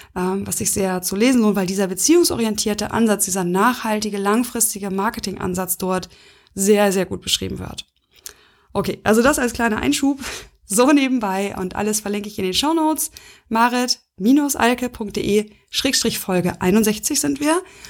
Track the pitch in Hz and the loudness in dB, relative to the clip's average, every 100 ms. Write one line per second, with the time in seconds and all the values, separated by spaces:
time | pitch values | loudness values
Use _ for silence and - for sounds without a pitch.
0 | - 185 185 196 202 - 202 202 190 180 | -14 -4 -2 -2 -4 -4 -2 -2 -2 -2
1 | 180 196 247 254 214 202 185 190 190 185 | -4 0 2 4 4 2 0 -2 -2 -2
2 | - 339 339 240 226 208 214 208 208 220 | 4 4 4 2 -2 -2 -2 -2 -2 0
3 | 226 202 202 185 175 185 226 247 226 214 | 2 2 0 -2 -2 2 2 0 -2 -4
4 | 214 202 196 220 247 233 226 202 196 190 | -4 -4 0 0 0 -2 -4 -4 -6 -2
5 | 208 226 202 - 185 180 185 - 185 185 | -2 -4 -8 -6 -6 -4 -4 -4 -2 -2
6 | 185 - - _ _ - 196 208 202 190 | -4 -18 -20 _ _ -4 4 6 6 2
7 | 180 92 - - 95 - - - - _ | -2 -4 -4 -4 -2 -8 -10 -12 -16 _
8 | _ _ - - _ _ _ 202 - 214 | _ _ -20 -20 _ _ _ -4 -4 -2
9 | - 220 247 302 247 - 233 214 262 285 | 2 4 4 2 0 0 -2 0 0 0
10 | 277 277 - - - _ - 208 254 294 | 0 -2 -6 -12 -16 _ -6 2 6 6
11 | 269 254 208 190 202 - 185 180 208 214 | 4 0 -2 -2 -4 -4 -6 -4 -2 -2
12 | 196 208 208 - 185 185 285 330 311 311 | -4 -6 -6 -6 -4 0 0 2 0 0
13 | - - - - - 226 240 247 247 - | -4 -8 -20 -20 -6 0 2 2 -2 -4
14 | _ - 202 285 285 - 233 247 247 - | _ -2 4 4 4 2 2 2 -2 -6
15 | 208 - - 202 214 _ _ - 277 - | -8 -4 0 0 0 _ _ -4 -2 0
16 | 233 - - 185 175 - 180 208 220 214 | -2 -4 -2 -2 -2 -2 2 2 2 0
17 | - 285 294 277 294 339 370 - - | -2 -2 -2 -2 0 0 -2 -18 -20